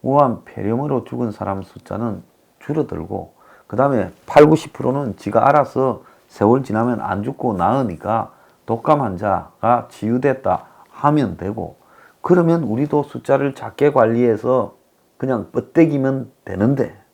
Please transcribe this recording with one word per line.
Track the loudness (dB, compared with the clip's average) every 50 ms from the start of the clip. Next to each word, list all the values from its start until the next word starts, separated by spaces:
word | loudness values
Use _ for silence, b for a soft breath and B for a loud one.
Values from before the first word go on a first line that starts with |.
우한 | -2 2 4 4 4 4 0 -4 -10
폐렴으로 | -16 -12 -6 -4 -2 -2 -2 -2 -2 -4 -4 -4
죽은 | -6 -8 -6 -6 -6
사람 | -6 -6 -6 -6 -6 -8
숫자는 | -10 -14 -18 -20 _ -10 -8 -6 -6 -6 -6 -8 -12 _ _ _ _ _ _ _
줄어들고, | -10 -6 -4 -4 -4 -4 -6 -10 -10 -8 -10 -10 -10 -12 b b b b b b b
그 | _ 0
다음에 | 2 2 4 2 0 -2 -4 -8 _ _
팔구십 | 4 8 8 8 8 6 2 0 -8 _
프로는 | -6 -4 -4 -2 -2 -4 -6 -8
지가 | -8 -8 0 0 2 4
알아서 | 4 4 4 2 0 -2 -2 -2 -2 -2 -4 b b b b b
세월 | _ _ 0 4 4 4 2 2
지나면 | -2 -2 -2 0 -2 -2 -4
안 | -4 -4 -4 -4 -4
죽고 | -8 -8 -4 -4 -4 -2
나으니까 | 0 0 0 0 0 -2 -4 -6 -6 -4 -4 -4 -4 -4 b b b b b b b _
독감 | -6 -6 -4 0 0 0 0
환자가 | 0 -4 -6 -4 -2 -2 -2 -2 -4 -10 _ _ 0 0 0 0 -2 -8
치유됐다 | -14 -8 -4 -2 -2 0 0 0 -2 0 -2 -2 -2 -2 B B B B B B
하면 | _ -2 0 0 2 2 0 -2 -4
되고, | -6 -8 -8 -8 -8 -10 -12 -14 b b b b b b b b b
그러면 | 0 2 2 4 4 2 0 0 0
우리도 | -4 -2 -4 -2 -2 -2 -2 -2
숫자를 | -4 -10 -12 -2 0 0 0 0 -4 -6
작게 | -8 -14 -16 -4 0 0 2
관리해서 | 4 4 2 4 2 2 2 2 0 0 0 0 0 0 -2 -4 -10 _ _ _ _ _ _ _ _
그냥 | _ -4 -4 -4 -4 -6 -6
뻗대기면 | -6 -6 -6 -2 _ 4 4 4 2 -2 -2 -2 -2 -4 -6 -10 _ _ _
되는데 | -12 -4 0 2 2 2 0 -2 -4 -6 -18 _ _